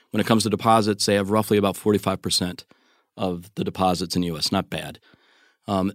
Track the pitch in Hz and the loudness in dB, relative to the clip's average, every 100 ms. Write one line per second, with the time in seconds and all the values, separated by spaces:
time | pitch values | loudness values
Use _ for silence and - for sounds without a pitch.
0 | _ 107 101 113 104 98 113 113 107 101 | _ -2 2 2 2 0 4 4 4 0
1 | - 101 98 107 104 104 101 90 107 101 | 2 2 2 0 2 2 2 0 0 0
2 | 95 95 92 - 90 92 - _ _ _ | 0 -4 -2 -2 -4 -6 -16 _ _ _
3 | _ - 95 87 87 - 92 87 92 85 | _ -6 -4 -4 -8 -8 -6 0 0 0
4 | 87 92 87 78 - 98 87 80 76 76 | -2 -2 -2 -4 -2 -2 -4 -8 -10 -14
5 | _ _ _ _ _ _ - 98 95 | _ _ _ _ _ _ -4 -2 -2